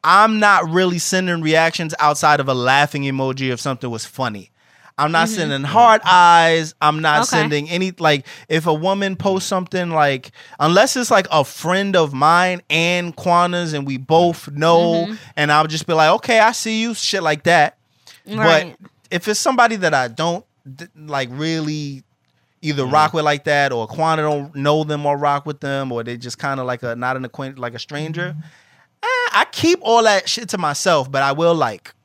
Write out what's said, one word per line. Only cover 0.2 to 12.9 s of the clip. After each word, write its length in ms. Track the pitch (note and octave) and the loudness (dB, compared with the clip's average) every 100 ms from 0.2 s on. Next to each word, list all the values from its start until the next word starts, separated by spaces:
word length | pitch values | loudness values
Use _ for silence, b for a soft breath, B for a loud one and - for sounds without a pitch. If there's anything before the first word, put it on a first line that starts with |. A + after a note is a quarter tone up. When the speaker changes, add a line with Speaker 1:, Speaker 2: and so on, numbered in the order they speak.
| A3 A3 | 4 2
Speaker 1:
not 280 | G#3 F#3+ D#3+ | 2 2 2
really 300 | F3 F#3 F3 | 0 0 -2
sending 420 | - F#3 F#3 E3+ | -2 -2 -2 -2
reactions 540 | D#3 D#3+ E3 - D#3+ - | 2 2 2 -2 -8 0
outside 400 | D3 C#3+ D#3 D3 | 0 2 2 2
of 80 | C3+ | 0
a 60 | |
laughing 480 | B2+ B2 C#3 D3 D3 | 0 2 4 2 -2
emoji 480 | C#3 C3+ C3 C3 C3 | -4 -4 -4 -4 -6
if 80 | B2 | -4
something 300 | C#3+ B2+ B2+ | -6 -6 -8
was 140 | A2 - | -10 -12
funny. 440 | - C3 G#2 F#2 b b b b - | -6 -6 -6 -18 b b b b -4
I'm 140 | D3 | 0
not 140 | E3 E3 | 2 0
Speaker 2:
Mm-hmm. 60 | A3 | -2
Speaker 1:
sending 260 | D#3+ C#3 | -4 -4
heart 360 | C#3+ G3+ A#3+ A3 G3 | 0 4 6 6 6
eyes. 680 | F3+ F3 E3+ E3 E3 D#3 _ | 6 8 8 6 2 -2 _
I'm 200 | D3+ D#3 | 0 2
not 180 | D#3+ D3+ | 2 2
Speaker 2:
Okay. 80 | D#3+ | 2
Speaker 1:
sending 420 | D#3+ D#3 D3 D3+ | 0 0 -4 -4
any, 240 | F3 F#3 F3+ | -4 -4 0
like, 260 | D#3+ C#3+ B B B | 0 0 B B B
if 180 | D#3+ E3 | -2 0
a 60 | |
woman 420 | D#3 F3+ G3 G3 | 0 0 -2 -4
posts 320 | F#3 G3+ F#3+ - | -2 -2 -2 -4
something, 440 | F#3+ F3+ F#3 F3 | -6 -4 -6 -2
like, 400 | D#3+ C#3+ C3+ - B B B | 0 0 0 -8 B B B
unless 380 | D3+ F3+ C4 B3+ | 2 4 4 0
it's, 140 | A#3+ | 2
like, 160 | G#3+ E3 | 0 2
a 140 | D#3+ | 0
friend 500 | C3+ - D#3+ F#3 G3 | 0 -6 -4 -2 0
of 200 | F#3+ D3+ | 0 0
mine 480 | C3 D3 E3+ F#3 F3 _ | 2 4 4 2 -4 _
and 440 | D#3+ E3+ | -2 0